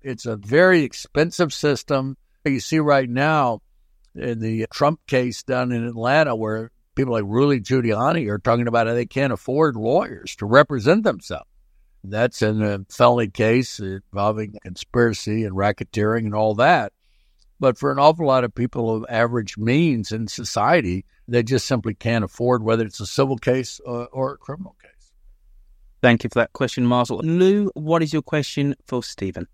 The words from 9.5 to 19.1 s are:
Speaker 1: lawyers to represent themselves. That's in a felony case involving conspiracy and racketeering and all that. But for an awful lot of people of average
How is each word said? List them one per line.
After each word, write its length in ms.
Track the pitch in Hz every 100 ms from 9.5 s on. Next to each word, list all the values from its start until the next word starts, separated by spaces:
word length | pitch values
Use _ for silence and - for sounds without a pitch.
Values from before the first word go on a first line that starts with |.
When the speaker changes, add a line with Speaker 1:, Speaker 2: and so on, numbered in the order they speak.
| 135 160 117
Speaker 1:
lawyers 600 | 110 156 - 92 - -
to 100 | 104
represent 560 | 123 147 139 107 196
themselves. 480 | 214 101 - 85 - _ _ _ _ _
That's 360 | 95 104 120 -
in 220 | 110 107
a 180 | 107 101 95
felony 380 | - 120 123 107
case 520 | - 110 120 127 -
involving 760 | 98 95 _ 101 101 107 107 104
conspiracy 800 | 95 90 - 123 120 104 - 110
and 100 | 107
racketeering 680 | 92 101 104 - - 107 113
and 100 | 110
all 200 | 107 110 107
that. 380 | 131 170 104 _ _ _ _ _ _ _
But 180 | 135 123
for 140 | 139
an 60 | 139
awful 280 | 147 160 156
lot 180 | 131
of 100 | 123
people 400 | - 120 - 113
of 120 | 113
average 480 | 120